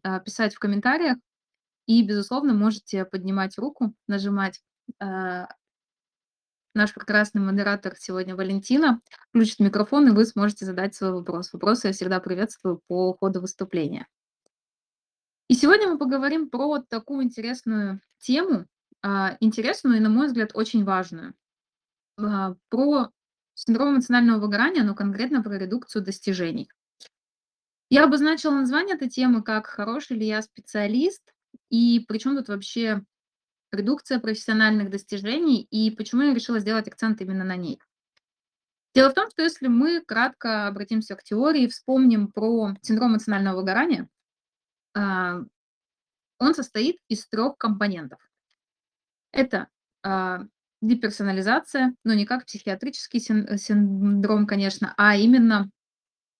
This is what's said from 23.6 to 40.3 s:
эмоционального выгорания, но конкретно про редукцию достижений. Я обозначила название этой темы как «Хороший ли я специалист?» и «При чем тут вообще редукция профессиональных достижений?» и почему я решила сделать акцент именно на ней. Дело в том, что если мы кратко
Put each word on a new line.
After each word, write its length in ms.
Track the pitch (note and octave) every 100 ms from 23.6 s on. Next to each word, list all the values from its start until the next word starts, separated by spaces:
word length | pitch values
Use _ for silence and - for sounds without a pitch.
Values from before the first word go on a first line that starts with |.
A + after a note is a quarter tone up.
| - A3+ C#4+
эмоционального 460 | C#4 B3+ A#3+ A#3+ A3
выгорания, 440 | G#3 G#3 C4+ F4+
но 100 | G#3
конкретно 480 | G3+ G3+ G3 B3+ C4+
про 160 | G#3 G3
редукцию 460 | F#3 A#3+ - G#3+
достижений. 640 | F#3+ F#3+ - F#3 E3+ - - _ _ _ - _ _ _ _ _ _ _ _
Я 140 | C4+
обозначила 500 | D4+ C#4+ D4+ D#4+ D#4+
название 420 | C#4 B3+ D4 G4 E4
этой 120 | C4
темы 340 | B3+ B3+ A#3
как 240 | G#3+ G#3+ -
«Хороший 500 | - G#3 B3+ - A3+
ли 100 | G#3+
я 160 | G#3+
специалист?» 800 | G#3+ - - G#3 G#3 A#3+ F4 G#4 _ _ _ - _
и 300 | A#3 A#3 A#3 A#3
«При 100 | G#3+
чем 180 | C4 C#4
тут 120 | B3
вообще 540 | G3+ G3 A#3 A3+ G3+ G3 _ _ _ _ _ _
редукция 480 | G3 G#3 C#4 - B3+
профессиональных 720 | A3+ G#3+ - G#3+ A3 G#3+ G3
достижений?» 760 | G3 - G3+ G3+ C#4+ E4+ A#3+ -
и 200 | G#3+ A3
почему 320 | A3 G#3+ A#3+
я 120 | C#4+
решила 260 | A#3+ - A3+
сделать 280 | G3+ A3 G#3+
акцент 320 | - A3+ G#3+
именно 220 | F#3 F#3+
на 120 | F#3 F3+
ней. 240 | E3+ - _ _ _ _ _ _ _ _ _ _ _
Дело 140 | B3+ C4+
в 40 |
том, 160 | C4+ A4
что 120 | -
если 260 | D#4+ D#4+ C4
мы 340 | A#3 D4+ E4+
кратко 640 | - A3 B3+